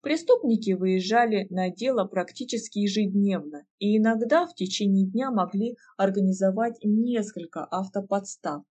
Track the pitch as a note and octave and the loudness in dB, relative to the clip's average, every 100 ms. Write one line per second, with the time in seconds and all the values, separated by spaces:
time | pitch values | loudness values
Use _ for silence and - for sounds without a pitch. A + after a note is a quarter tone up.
0 | C#4+ E4 - A#4+ A#3 A3 G3+ F3+ F#3 F#3 | -2 -2 4 4 4 0 0 0 2 0
1 | F#3 A#3 A#3 G#3 F#3+ F3+ F#3 F3+ B3 B3 | 2 2 4 0 -2 -2 -2 -2 -2 0
2 | F#3+ F#3+ F3+ - B3 A#3 A3 G3+ G3+ G3+ | -2 -4 -6 -8 -6 -6 -6 -2 0 0
3 | G3+ G3 G3+ F3 D3 D3 _ _ G3+ G#3+ | 0 2 2 0 -6 -16 _ _ 0 2
4 | A3 A3+ A3+ D#4+ E4+ - F#3 - G3+ G3 | 2 0 2 2 2 -4 -6 0 2 4
5 | F#3+ G#3 C4+ A3 F3+ G3 A#3 A#3+ - - | 2 0 -2 -2 0 -2 -4 -6 -16 -2
6 | G3 G3 F#3+ F#3 F#3+ G3 A#3 A#3 G#3+ G#3+ | 0 2 0 2 0 0 -4 -2 0 2
7 | A#3+ A#3 G#3 F3 E3+ E3 - F3+ F#3+ G3+ | 2 -2 -4 -8 -10 -10 -6 -6 -4 -6
8 | G3 G3 F#3+ - E3+ D3 _ | -4 -4 -4 -10 -8 -10 _